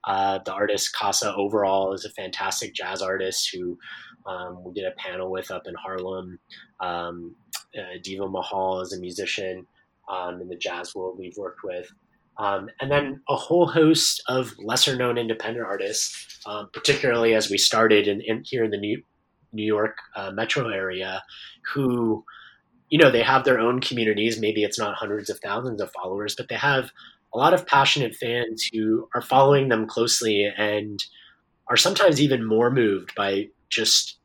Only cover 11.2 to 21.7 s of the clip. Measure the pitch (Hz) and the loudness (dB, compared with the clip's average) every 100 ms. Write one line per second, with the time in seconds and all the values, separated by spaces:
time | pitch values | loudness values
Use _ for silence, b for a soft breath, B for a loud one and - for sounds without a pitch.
11.2 | 90 104 95 - 98 90 90 _ _ _ | -14 -10 -12 -10 -10 -10 -12 _ _ _
12.2 | _ - 104 98 101 - 135 143 139 135 | _ -6 -4 -4 -6 -10 0 0 0 -8
13.2 | - 139 - 170 170 170 160 160 - - | -4 -4 2 4 4 6 6 6 2 -2
14.2 | - 131 120 - 104 123 147 127 123 120 | -2 -2 -2 -8 -4 2 2 2 0 0
15.2 | 113 110 110 120 107 98 98 110 - - | -2 -4 -4 -6 -6 -4 -4 -4 -4 -8
16.2 | - - 104 104 101 - - 139 135 117 | -16 -16 -10 -10 -10 -4 0 2 2 4
17.2 | 117 110 107 101 - 110 110 104 101 101 | 4 4 2 2 2 6 6 6 6 0
18.2 | 113 113 - 131 113 101 104 123 - _ | -2 -4 -4 -2 0 0 -4 -6 -8 _
19.2 | _ _ _ 107 107 104 107 - - - | _ _ _ -4 0 2 0 -4 -16 -12
20.2 | 95 98 117 147 117 98 95 92 95 95 | -8 -4 -2 -2 -2 -4 -4 -6 -6 -8
21.2 | - B B B - | -12 B B B -8